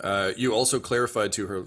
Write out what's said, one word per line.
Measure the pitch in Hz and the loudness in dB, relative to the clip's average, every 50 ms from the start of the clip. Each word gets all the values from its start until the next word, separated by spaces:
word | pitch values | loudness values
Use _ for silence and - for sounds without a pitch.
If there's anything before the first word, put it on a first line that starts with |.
Uh, | - 95 98 98 95 95 - | -4 -2 0 0 0 0 0
you | - 127 127 | 0 0 2
also | 107 113 127 127 139 123 | 2 4 4 4 2 0
clarified | - - 127 120 123 117 - 113 104 98 | 0 0 0 0 0 0 0 0 0 0
to | - 110 101 | -2 -4 -4
her, | 90 98 92 90 | -4 -6 -6 -8